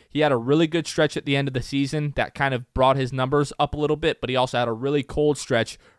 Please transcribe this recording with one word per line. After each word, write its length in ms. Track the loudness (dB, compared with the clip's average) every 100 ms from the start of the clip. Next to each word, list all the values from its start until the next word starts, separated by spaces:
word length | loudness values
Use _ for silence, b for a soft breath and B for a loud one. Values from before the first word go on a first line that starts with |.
| b
He 120 | 0
had 100 | 2
a 60 | 2
really 280 | 4 4 4
good 220 | 0 -2
stretch 280 | 0 0 0
at 100 | -2
the 120 | -2
end 100 | 0
of 60 |
the 80 | -4
season 520 | -4 -2 -2 -2 -2 -2
that 180 | -4
kind 220 | -2 -2 -2
of 180 | -4
brought 240 | 2 2 4
his 160 | 0
numbers 400 | -2 0 0 0 0
up 160 | -2 0
a 20 |
little 180 | -2 0
bit, 240 | -2 -2
but 120 | -2
he 40 | 0
also 220 | 0 0
had 100 | -2
a 60 |
really 300 | -2 -2 -2
cold 340 | -2 0 0 0
stretch 400 | 0 0 0 -6 b